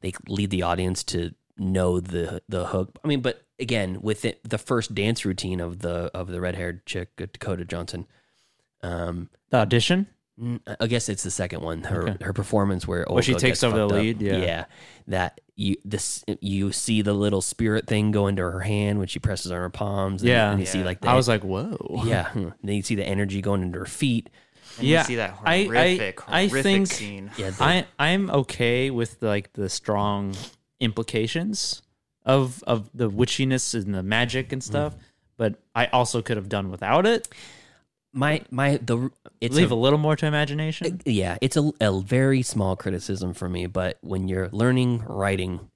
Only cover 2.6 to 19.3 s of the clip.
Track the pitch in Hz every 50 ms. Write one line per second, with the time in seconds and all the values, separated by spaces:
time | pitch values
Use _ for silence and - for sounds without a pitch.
2.6 | 90 - - 95 92 - - - _ 151 147 135 123 127 117 - _ _ _ _
3.6 | 131 113 120 113 101 92 92 98 95 107 107 - - 117 - _ _ 110 - 104
4.6 | - - 135 117 110 - 110 95 98 107 117 - - 104 90 92 - 95 92 90
5.6 | 85 85 87 92 101 85 85 87 87 82 _ - 90 90 90 87 90 90 90 90
6.6 | 87 90 87 95 _ - - 92 87 - _ - - 107 _ - - - 95 87
7.6 | 87 85 - 87 87 82 - 90 104 _ _ _ _ _ _ _ _ _ _ _
8.6 | _ _ _ _ - 90 87 85 87 85 85 87 82 - _ _ _ _ - 123
9.6 | 110 101 120 120 113 - 175 185 202 - _ _ _ _ _ - 117 120 120 117
10.6 | _ - 104 - 113 113 120 117 - - 101 - - 92 - - 95 90 - 80
11.6 | - 82 82 82 80 - 98 85 85 113 98 92 - - 95 - 101 - - 107
12.6 | 101 101 95 90 - - 90 87 82 - - 95 120 131 127 - - 127 - -
13.6 | - 120 107 110 107 104 101 101 107 110 113 107 110 101 95 92 92 87 82 82
14.6 | 85 - - - - - - - - - 92 92 90 - - - _ _ _ -
15.6 | 98 95 98 - _ 101 101 101 - - - - - - 104 - - 98 - -
16.6 | 98 98 98 - - - 113 107 104 104 104 101 104 104 101 95 92 - - -
17.6 | 113 110 107 110 - - - 104 104 107 104 104 101 98 101 95 90 90 90 92
18.6 | 90 104 107 104 104 104 104 104 95 90 - - - 104